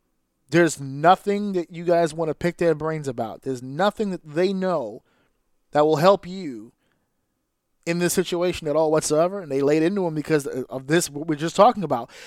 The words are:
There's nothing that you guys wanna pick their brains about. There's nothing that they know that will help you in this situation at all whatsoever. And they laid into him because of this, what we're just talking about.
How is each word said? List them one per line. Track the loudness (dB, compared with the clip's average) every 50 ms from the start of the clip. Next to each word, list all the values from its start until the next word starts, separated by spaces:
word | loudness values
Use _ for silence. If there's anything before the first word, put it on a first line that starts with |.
| _ _ _ _ _ _ _ _ _ 0
There's | 2 4 4 4 2 -2
nothing | -10 -10 -6 0 4 4 4 4 2 -2 -4 -2 -2 -4 -4
that | -4 -4 -6 -8
you | -6 0
guys | 2 2 4 2 2 0
wanna | -4 -4 -4 -4
pick | -2 -2 -4 -2 0
their | 0 0 0
brains | 0 -2 -6 -6 -6 -6 -6
about. | -6 -6 -6 -6 -8 -10
There's | -8 -8 -8 -8 -8
nothing | -8 -4 -2 0 0 0 -2 -4 -4
that | -6 -8 -10
they | -8 -4 -2 0 0 0
know | -2 -2 -2 -2 -4 -4 -6 -10 -14 -18 _ _ _ _ _ _ _ _ _ _ _ _ _
that | 2 2 4
will | 4 4
help | 4 6 4 4 4 0
you | -10 -12 -10 -10 -10 -10 -12 -14 -18 _ _ _ _ _ _ _ _ _ _ _ _ _ _ _ _ _ _ _ _ _ _ -6
in | -4 -2 0
this | 0 0 0
situation | 0 -2 -2 0 -2 0 0 -2 -2 -4 -2
at | 0
all | 2 2 4
whatsoever. | 2 2 2 2 2 2 2 2 0 -4
And | -8 -4
they | -2 0 2
laid | 4 4 4 4
into | 2 2 0 -2
him | -2 -2
because | -4 -2 0 0 0 0
of | -2 -6 -8 -8 -8 -10 -10 -4 0
this, | 2 2 2 0
what | -4 -8 -4
we're | -4 -4
just | -4 -4 -2 4
talking | 6 6 6 6 2 -2
about. | -2 -2 -4 -4 -6 -14 -20 -20